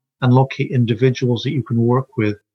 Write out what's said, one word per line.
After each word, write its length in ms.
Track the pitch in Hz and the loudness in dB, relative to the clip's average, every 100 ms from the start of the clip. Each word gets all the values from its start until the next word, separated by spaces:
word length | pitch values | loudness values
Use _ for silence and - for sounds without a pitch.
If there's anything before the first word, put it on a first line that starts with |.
| _ _ | _ _
and 100 | 127 | 2
locate 380 | 127 131 - 135 | 4 2 -4 -4
individuals 720 | 131 117 107 131 127 123 117 | 0 0 2 0 0 -2 -2
that 80 | 139 | -2
you 120 | 143 | -4
can 160 | - 117 | -2 0
work 380 | 117 127 135 - | 2 0 -2 -4
with, 220 | 107 104 _ | -4 -4 _